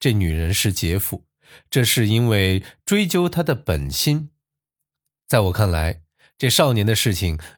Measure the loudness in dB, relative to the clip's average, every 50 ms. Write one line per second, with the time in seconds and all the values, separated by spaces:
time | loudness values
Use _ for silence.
0 | -2 0 2 2 2 0 0 0 0 -2 -2 0 0 -2 -2 -2 -2 -2 -2 -2
1 | -2 -4 -8 -10 -12 _ _ _ _ _ -20 -20 _ -4 -2 0 0 2 2 0
2 | 2 2 2 2 2 2 2 2 2 2 2 0 -2 -6 -20 _ -4 0 0 0
3 | 0 0 0 0 0 0 0 -2 -2 -2 -2 -4 -2 -2 -2 -2 -2 -4 -4 -2
4 | 0 0 0 -2 -2 -8 _ _ _ _ _ _ _ _ _ _ _ _ _ _
5 | _ _ _ _ _ -2 0 2 2 2 2 0 0 2 2 0 0 -2 -4 -6
6 | -12 _ _ _ _ _ _ -4 -2 0 2 2 2 2 2 2 2 0 0 0
7 | 0 0 -2 0 -2 -2 -4 -4 -8 -14 -20